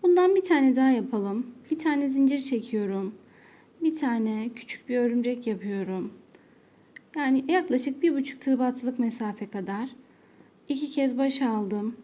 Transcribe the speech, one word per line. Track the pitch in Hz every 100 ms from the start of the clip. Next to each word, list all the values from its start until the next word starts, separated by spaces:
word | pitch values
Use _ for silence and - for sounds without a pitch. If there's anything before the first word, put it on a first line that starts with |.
Bundan | 359 349 370
bir | 392
tane | 370 311 269 254
daha | 262
yapalım. | 254 202 214 202 208 247 - -
Bir | 311
tane | 320 285 285
zincir | 269 269 277
çekiyorum. | 262 240 220 214 202 196 190 214 - - - - _ _
Bir | 320
tane | 311 269 233 220 214 226
küçük | 233 - - -
bir | 247
örümcek | 240 233 240 247 233
yapıyorum. | 196 196 196 185 185 170 - _ - _ _ _ _ _ - _ 311
Yani | 277 269 269
yaklaşık | 359 359 247 269 269
bir | 339
buçuk | 277 269 -
tığ | - 262
batılık | 254 254 240 247
mesafe | 233 226 220 208 202
kadar. | 208 190 202 254 - - _ _ _ - _ _
İki | 269 285
kez | 285 269 247
baş | 269 269
aldım. | 262 214 202 208 214 233